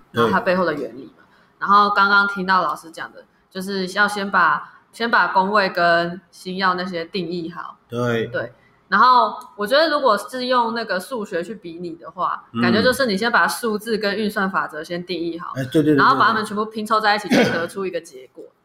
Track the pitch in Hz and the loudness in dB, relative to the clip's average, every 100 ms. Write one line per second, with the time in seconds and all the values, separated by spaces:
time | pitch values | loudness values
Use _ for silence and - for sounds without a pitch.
0 | _ 117 113 170 185 180 170 147 120 120 | _ 0 2 2 0 0 0 -2 -8 -12
1 | 135 _ _ _ _ - 165 202 202 202 | -20 _ _ _ _ -10 2 4 4 4
2 | 196 202 202 196 185 185 160 156 165 165 | 4 4 4 -2 0 2 2 -4 -10 -14
3 | 120 92 85 _ _ 190 185 196 180 196 | -14 -16 -20 _ _ -12 -6 -4 -4 0
4 | 208 202 196 190 160 147 - - _ - | 0 0 0 2 4 2 -4 -20 _ -6
5 | 233 220 175 190 190 208 190 190 175 170 | 0 2 2 2 4 2 2 2 4 4
6 | 175 180 _ - 185 185 190 180 190 170 | 2 -4 _ -18 -10 -2 -2 0 -4 -6
7 | 165 196 170 175 165 170 - - _ 120 | -6 -6 -4 -6 -8 -10 -14 -16 _ -4
8 | 123 117 110 160 117 - _ _ - 196 | 0 0 -2 -6 -8 -12 _ _ -2 4
9 | 247 247 220 - - - 202 277 320 294 | 6 6 4 -2 -14 -8 0 2 4 2
10 | 262 202 - 254 247 254 226 226 208 185 | 2 2 0 -8 -2 0 0 -2 -4 -6
11 | 185 254 202 170 175 214 170 165 175 156 | -6 -8 -6 -6 -6 -10 -14 -12 -12 -12
12 | - 185 160 - - 113 180 208 247 254 | -16 -6 -4 -6 -8 -2 0 2 2 2
13 | 262 190 233 233 226 - 233 208 220 214 | 0 0 0 2 0 0 -4 -4 -4 -4
14 | 202 196 208 214 190 175 147 151 160 175 | -2 -2 -4 -2 -2 -2 -6 -8 -8 -8
15 | 175 175 170 165 - - 131 165 147 147 | -6 -6 -6 -8 -10 -8 -2 2 4 4
16 | 214 262 214 220 214 208 220 226 214 220 | 4 4 2 2 -4 -6 -6 -6 -2 0
17 | 214 208 330 247 214 165 170 196 190 170 | 2 0 2 2 2 0 -6 -6 -6 -6
18 | 165 127 131 - - _ | -10 -20 -20 -20 -20 _